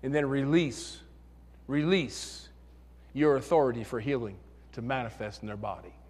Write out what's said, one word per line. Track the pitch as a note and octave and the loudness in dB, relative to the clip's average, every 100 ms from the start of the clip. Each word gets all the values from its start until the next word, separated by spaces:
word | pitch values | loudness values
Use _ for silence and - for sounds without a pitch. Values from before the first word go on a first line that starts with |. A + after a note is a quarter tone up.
And | C3+ | 2
then | D3+ C#3 | 2 2
release, | C#3 C#3 E3 D#3 A#2 - - - - - - - - - | 2 4 4 2 -4 -12 -14 -20 -20 -20 -20 -20 -20 -4
release | C#3+ D3+ F#3+ B2+ - - - - - - - - - - | 0 4 2 2 -6 -12 -14 -18 -20 -20 -20 -20 -20 -12
your | C3+ D3+ C3+ | 2 4 4
authority | - E3+ C3+ A#2 | 4 4 4 2
for | G#2+ A#2+ | -4 -4
healing | A2+ C3+ A2+ G2 - - - | -2 -2 -2 -10 -18 -20 -16
to | - | -10
manifest | A#2+ C3+ A#2 - G#2+ G2+ | -4 -4 -4 -6 -10 -8
in | G#2+ | -10
their | G#2 | -8
body. | G#2+ F2 F2+ - | -8 -8 -14 -20